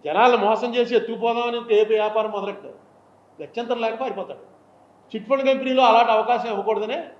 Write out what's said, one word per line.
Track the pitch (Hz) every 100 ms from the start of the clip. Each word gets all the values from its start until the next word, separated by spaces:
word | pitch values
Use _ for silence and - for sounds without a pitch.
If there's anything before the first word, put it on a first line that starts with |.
| 147
జనాలు | 175 247 233
మోసం | 202 220 240 240
చేసి | 233 233
ఎత్తుకుపోదామని | 226 220 233 233 240 233 233 214
ఏ | 214
వ్యాపారం | 214 214 220 214 208
మొదలెట్టాడు, | 202 - 135 - _ _ _ _ _ -
గత్యంతరం | 151 - 233 233 226
లేక | 226
పారిపోతాడు. | 254 196 180 139 - _ _ _ _ _ _
చిట్ | 220 220
ఫండ్ | 269 269
కంపెనీలో | 262 262 262 247
అలాంటి | 226 233 220
అవకాశం | 220 240 233
ఇవ్వకూడదనే | 202 202 208 214 302 320 -